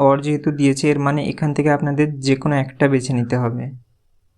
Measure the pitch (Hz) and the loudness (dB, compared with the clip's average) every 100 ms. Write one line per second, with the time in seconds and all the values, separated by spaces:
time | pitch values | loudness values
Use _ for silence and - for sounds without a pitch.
0 | 139 139 147 147 151 147 139 135 151 143 | 4 2 0 -2 -2 0 0 2 0 0
1 | 143 147 - - 151 143 147 143 147 143 | 0 -2 -2 -2 -2 0 2 2 0 0
2 | 151 143 135 135 156 143 135 - 143 135 | 0 0 0 0 2 0 -2 0 2 2
3 | 127 123 120 127 120 123 127 127 _ _ | 0 -2 0 -2 -2 -4 -8 -12 _ _
4 | _ _ _ | _ _ _